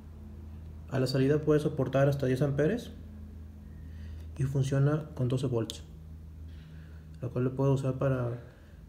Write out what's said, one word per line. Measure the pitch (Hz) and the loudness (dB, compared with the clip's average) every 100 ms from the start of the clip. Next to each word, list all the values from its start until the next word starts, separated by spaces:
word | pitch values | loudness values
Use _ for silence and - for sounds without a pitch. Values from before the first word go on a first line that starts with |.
| - - - - - - - - - | -14 -14 -14 -12 -12 -12 -12 -12 -4
A | 127 | 0
la | 127 | 2
salida | 135 135 151 | 4 4 4
puede | 151 151 | 6 4
soportar | 151 139 127 139 139 | 4 0 2 6 6
hasta | 139 | 4
diez | 127 127 | 2 4
amperes. | 139 139 156 247 - - - - - - - - - - - - - - - - | 2 4 2 2 -4 -12 -14 -14 -14 -14 -14 -14 -14 -14 -12 -12 -10 -10 -10 -4
Y | |
funciona | 131 139 - 139 139 156 - | 0 2 2 4 4 4 -2
con | - 123 | -2 0
doce | 127 127 | 2 2
volts, | 117 110 - - - - - - - - - - - - - - - | 0 0 -6 -12 -14 -14 -14 -14 -14 -12 -12 -14 -14 -14 -16 -14 -8
la | 120 | -4
cual | 123 | 0
lo | 127 | 0
puedo | 131 139 | 4 4
usar | 131 131 127 | 4 2 2
para | 139 131 120 120 - - - - | 2 2 0 -4 -10 -18 -20 -18